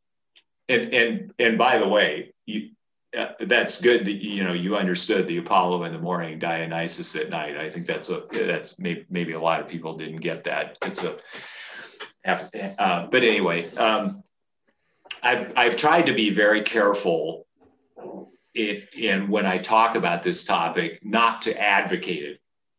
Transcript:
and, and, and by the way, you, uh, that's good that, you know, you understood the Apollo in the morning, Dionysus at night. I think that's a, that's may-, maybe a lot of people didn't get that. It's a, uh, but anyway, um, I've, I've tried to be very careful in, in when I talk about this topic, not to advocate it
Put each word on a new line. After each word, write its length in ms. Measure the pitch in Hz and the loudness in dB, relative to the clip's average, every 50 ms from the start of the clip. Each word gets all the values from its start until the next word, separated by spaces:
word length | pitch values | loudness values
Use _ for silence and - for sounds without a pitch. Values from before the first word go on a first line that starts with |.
| _ _ _ _ _ _ _ _ _ _ _ _ _ | _ _ _ _ _ _ _ _ _ _ _ _ _
and, 260 | - 123 113 113 - 131 | 0 0 0 0 2 2
and, 400 | 120 117 113 101 95 - - - - | 2 2 2 0 -4 -8 -8 -2 2
and 180 | 120 113 110 | 2 2 4
by 200 | 107 117 127 123 | 4 4 4 4
the 100 | 107 98 | 4 4
way, 460 | 95 107 104 92 78 76 - - - _ _ _ | 4 4 4 4 2 0 -4 -8 -12 _ _ _
you, 260 | 110 107 107 - - - _ _ _ _ _ _ _ 120 | -8 -6 -6 -8 -8 -16 _ _ _ _ _ _ _ -6
uh, 160 | 117 110 - - - | -6 -6 -6 -6 -8
that's 380 | 113 95 120 113 104 - - - | 0 2 2 2 2 0 -2 2
good 260 | - 120 120 113 98 | 4 6 6 6 4
that, 180 | 101 104 98 - | 0 -2 -4 -6
you 200 | 104 101 98 92 | -6 -4 -2 -2
know, 100 | 90 87 | -2 -2
you 220 | 87 87 98 107 | -2 -2 0 0
understood 520 | 101 95 92 87 - - - 104 95 90 | 0 0 0 0 0 0 2 2 2 2
the 100 | 90 85 | 0 -2
Apollo 460 | 85 82 - 101 92 87 90 90 87 85 | -4 0 2 4 4 4 4 0 -2 -2
in 80 | 82 | -6
the 80 | 82 80 | -6 -6
morning, 400 | 85 90 90 87 85 80 78 82 | -4 -4 -2 -4 -4 -6 -6 -6
Dionysus 760 | 87 85 82 82 82 82 82 82 82 82 - - 85 - - | -4 -4 -2 -4 -4 -4 -4 -4 -4 -6 -6 -8 -8 -6 -6
at 140 | 80 - - | -6 -6 -4
night. 280 | 80 80 76 76 69 | -6 -6 -6 -6 -8
I 120 | 73 80 78 | -8 -8 -8
think 160 | 85 87 85 | -8 -6 -6
that's 240 | 82 80 78 - - | -4 -4 -4 -4 -6
a, 140 | 87 76 - - | -6 -8 -6 -6
that's 480 | - - - 90 85 76 - - - - | -4 -2 -2 0 -2 -4 -6 -10 -12 -8
may-, 260 | 92 87 85 - - - | -6 -6 -6 -6 -8 -6
maybe 240 | 90 87 85 80 80 | -6 -4 -4 -4 -4
a 60 | 80 | -2
lot 220 | 82 82 80 78 | 0 0 0 0
of 60 | - | -2
people 280 | - 85 80 80 82 80 | -6 -10 -10 -10 -10 -10
didn't 260 | 80 80 78 80 80 | -10 -10 -10 -10 -6
get 220 | 82 82 80 82 - | -6 -6 -6 -4 -6
that. 320 | - 73 73 76 - - - | -4 -4 -4 -4 -6 -8 -8
It's 220 | - - - - - | -8 -6 -6 -6 -6
a, 140 | 80 - - - - - - - - - - - - - - - - - - - - _ _ - 95 90 92 - - - 107 98 98 - - | -6 -8 -10 -14 -18 -18 -16 -16 -16 -16 -16 -16 -16 -16 -16 -18 -18 -16 -18 -18 -18 _ _ -4 -2 -2 -2 -4 -8 -8 -8 -8 -8 -2 0
uh, 280 | 101 92 87 87 - | 2 2 2 0 0
but 160 | - 127 127 120 | 2 2 4 4
anyway, 460 | 110 104 101 92 85 82 82 82 - - | 4 4 4 2 0 0 -2 -4 -6 -2
um, 480 | 117 117 110 107 104 101 98 98 - - _ _ _ _ _ _ _ _ _ _ _ _ _ _ _ _ - - - 123 | 0 2 2 2 2 0 -4 -6 -8 -14 _ _ _ _ _ _ _ _ _ _ _ _ _ _ _ _ -18 -10 -2 0
I've, 300 | 123 123 - 101 - - | 2 2 0 -2 0 2
I've 200 | 120 120 120 120 | 4 4 4 4
tried 320 | - 151 151 165 175 156 | 4 4 6 6 6 4
to 60 | 135 110 | 4 2
be 180 | 110 107 101 | 2 2 2
very 300 | 92 104 104 104 107 107 | 4 4 4 6 4 4
careful 840 | 104 - 117 113 101 101 98 101 101 90 82 78 76 82 - - - _ _ _ _ _ _ _ _ _ _ - - - - - - - _ _ _ _ - | 2 0 2 4 4 4 2 2 2 0 0 0 0 -4 -6 -8 -14 _ _ _ _ _ _ _ _ _ _ -18 -16 -14 -14 -14 -16 -18 _ _ _ _ -2
in, 300 | 120 107 104 98 101 - - - | -2 -2 -2 -2 -6 -10 -14 -8
in 320 | - 117 101 98 95 98 98 | -2 0 0 2 2 2 0
when 160 | 104 104 98 | 0 2 2
I 120 | 92 92 | 2 0
talk 380 | 92 - - 113 110 113 113 - | 0 0 4 6 6 6 4 4
about 280 | 110 87 85 85 175 - | 0 0 0 0 0 -2
this 200 | 90 87 - - | -2 -2 -2 0
topic, 560 | - 95 85 85 78 78 90 82 85 - - 98 | 0 0 2 0 0 -2 -2 -4 -4 -6 -10 -6
not 380 | 104 107 117 117 113 113 - - | 0 2 4 4 4 2 0 -2
to 160 | 110 - - | -4 -2 0
advocate 640 | 104 104 98 101 - 90 92 85 - 98 85 76 73 | 2 4 4 4 2 0 -2 -4 -2 -4 -6 -6 -6
it 180 | 71 - - _ _ _ _ _ _ _ | -10 -12 -16 _ _ _ _ _ _ _